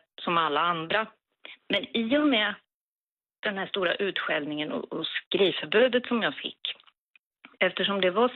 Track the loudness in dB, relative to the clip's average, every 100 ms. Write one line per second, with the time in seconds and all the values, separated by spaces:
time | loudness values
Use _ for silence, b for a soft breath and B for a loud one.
0 | _ -10 0 2 2 2 2 0 0 -2
1 | -2 -10 _ _ B -16 -2 -2 -2 -2
2 | 2 2 4 2 0 -4 _ _ _ _
3 | _ _ _ _ -6 -4 -4 0 0 0
4 | -2 -2 -2 -2 -2 -4 -4 -6 -6 -6
5 | -6 -6 -2 2 2 0 0 4 4 4
6 | 0 0 -2 -4 -10 -10 -10 -10 _ _
7 | _ _ _ _ -14 -2 0 0 -2 2
8 | 2 4 2